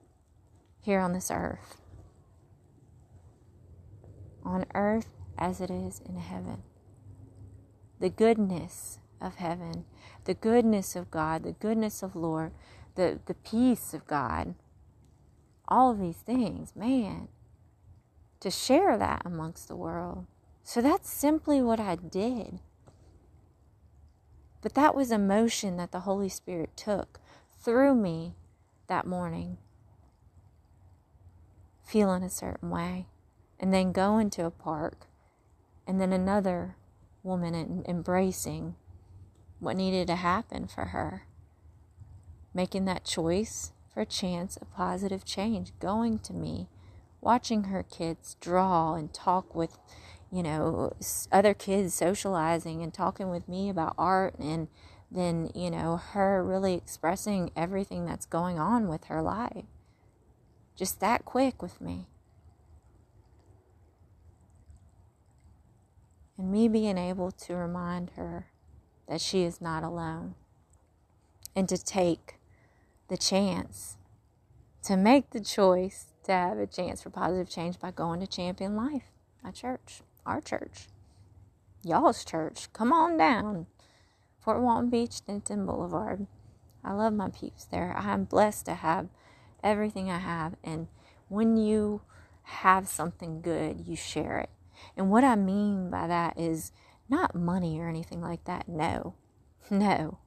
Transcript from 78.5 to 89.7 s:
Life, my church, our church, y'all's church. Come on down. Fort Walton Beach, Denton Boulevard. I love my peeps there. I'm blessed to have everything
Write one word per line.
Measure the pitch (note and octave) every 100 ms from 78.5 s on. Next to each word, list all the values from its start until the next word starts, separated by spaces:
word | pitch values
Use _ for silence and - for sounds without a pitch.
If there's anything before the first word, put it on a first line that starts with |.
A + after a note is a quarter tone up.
| F#3 G3 G#3
Life, | B3 C#4+ - _ _ _
my | -
church, | - B3 B3+ - - - _ -
our | -
church, | - - - - - - - - - - - _ _ -
y'all's | E3+ E3+ A#3+ A#3
church. | - D#3+ D#3 - -
Come | - A3+
on | E4 E4 E4
down. | D#4+ A3 G#3 F#3 E3 _ _ _ _ _ _ _
Fort | - A3
Walton | B3 - A#3+
Beach, | A#3+ A#3+ - -
Denton | G3+ - G#3 F#3+
Boulevard. | - F3 E3+ G#3+ F#3 G3+ - - - - -
I | -
love | G3 A3
my | G#3+ F#3+
peeps | - - - -
there. | F3 F3+ F#3+
I'm | G3+ G3+
blessed | F#3+ F#3+ G#3+ G#3+ -
to | F3
have | D#3+ F3 F3+ - - - - -
everything | G3